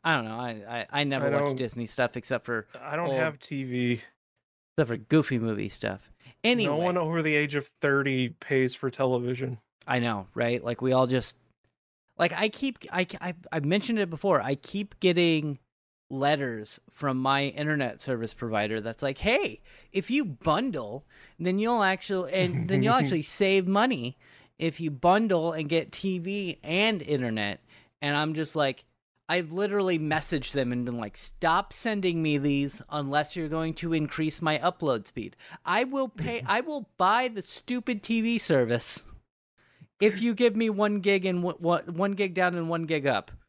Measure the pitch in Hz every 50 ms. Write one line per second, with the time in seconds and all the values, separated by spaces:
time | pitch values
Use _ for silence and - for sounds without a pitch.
0 | - 165 160 135 113 110 110 117 123 120 113 107 101 110 120 120 110 - - 143
1 | 147 139 139 135 139 139 139 143 143 143 135 131 127 113 - 120 120 107 - -
2 | 123 120 - 123 110 - 135 113 _ - 120 110 107 _ - 120 120 147 147 160
3 | 170 160 135 131 127 127 147 139 - - 151 139 135 127 123 123 123 120 120 110
4 | - - _ _ _ _ _ _ _ _ _ _ _ _ _ - 151 113 117 113
5 | 107 _ - 160 139 - 135 117 113 113 110 101 104 101 - - - 104 95 95
6 | - _ - _ - 123 - _ - 226 247 240 214 143 147 156 175 180 180 180
7 | 165 156 165 165 156 156 151 147 147 143 143 147 139 - _ _ - 143 139 139
8 | 135 139 131 127 127 120 - _ - - 143 131 131 127 131 - - 131 - -
9 | 135 127 127 123 120 123 127 123 131 127 123 110 _ _ _ _ _ - 127 123
10 | 120 120 110 101 92 - _ 110 120 117 120 120 - 117 120 - 127 131 127 131
11 | 131 123 131 127 113 - - _ _ _ _ _ _ _ _ _ _ _ _ _
12 | _ _ _ - 170 170 165 165 208 220 - - 277 269 240 - - - - 180
13 | 185 - - - - 180 170 175 - - - 165 143 147 180 208 - - 233 214
14 | 202 175 165 147 - 202 175 135 107 127 143 139 - - - 196 208 - - -
15 | - 185 170 175 175 170 160 156 151 151 143 - _ _ _ _ _ _ _ _
16 | _ _ 135 135 135 139 156 143 139 123 117 110 107 - - - _ - _ -
17 | 147 139 131 131 131 135 135 139 139 139 - 143 147 151 151 147 135 120 - -
18 | - 135 127 113 113 110 - - 127 113 110 104 104 107 110 110 104 113 113 -
19 | - 135 135 - - 202 240 392 403 - 107 - _ - - - - _ - 190
20 | - - 247 294 285 185 131 - - 160 147 185 247 269 196 143 113 104 110 139
21 | - _ - - - - _ - 165 180 185 196 214 226 247 226 202 190 190 185
22 | - - 196 185 180 131 185 190 185 180 175 - 165 175 190 196 196 220 240 262
23 | - 269 202 160 147 - - - 202 190 190 196 185 180 196 233 240 262 247 139
24 | 117 123 135 _ _ - - - - _ _ _ 151 165 147 - 165 156 147 127
25 | - 175 185 214 226 214 190 165 156 170 160 156 160 143 165 165 151 - - -
26 | - 196 185 180 165 190 196 202 196 175 156 - - 147 160 190 208 226 220 180
27 | 147 - 147 135 127 120 110 110 104 101 98 - _ _ - - _ _ _ _
28 | - 143 147 147 151 156 156 156 160 143 - 160 147 135 131 - - _ _ _
29 | _ _ _ _ _ - 165 180 175 151 160 180 208 202 202 208 196 185 180 160
30 | 156 151 156 156 147 - 170 151 131 - - 143 131 120 123 123 120 123 120 120
31 | 110 104 - - - - - - - 160 165 185 196 - - - - 233 214 202
32 | 190 185 170 165 160 156 147 143 139 147 143 139 143 139 - - - - 147 151
33 | 143 139 139 147 151 - - 180 165 151 156 160 160 160 156 - 175 165 165 160
34 | 151 143 - - 156 156 151 - 170 156 156 151 135 180 175 _ 165 147 127 113
35 | 98 - _ 127 104 101 - _ - - - - _ - 180 208 254 262 269 269
36 | 262 240 _ - 160 165 240 - 127 - 196 233 254 330 302 285 214 _ _ -
37 | 185 185 214 240 254 254 226 202 - - - - - - 247 247 226 - 240 208
38 | - - 226 226 220 233 233 226 - - 165 135 123 113 120 117 - - - -
39 | - - - - _ _ _ _ _ _ _ _ _ _ _ _ - _ _ _
40 | 196 214 202 190 220 233 226 196 247 233 196 220 226 220 208 196 214 208 208 202
41 | 180 202 196 196 185 190 180 175 175 175 160 - 175 165 175 165 - 175 175 165
42 | 196 196 202 190 202 190 170 185 180 180 175 175 165 165 170 165 165 156 160 151
43 | 135 139 120 101 - - - - _